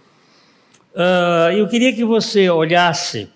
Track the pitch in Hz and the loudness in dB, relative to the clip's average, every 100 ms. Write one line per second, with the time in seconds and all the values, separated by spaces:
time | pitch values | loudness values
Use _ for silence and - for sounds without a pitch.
0 | _ _ _ _ _ _ _ - _ - | _ _ _ _ _ _ _ -20 _ -4
1 | 180 180 175 170 170 196 208 233 254 220 | 0 0 0 2 0 0 0 0 0 0
2 | 226 226 220 208 185 165 160 175 175 156 | -2 -2 0 0 2 2 2 2 2 -2
3 | - 117 98 | -6 -10 -12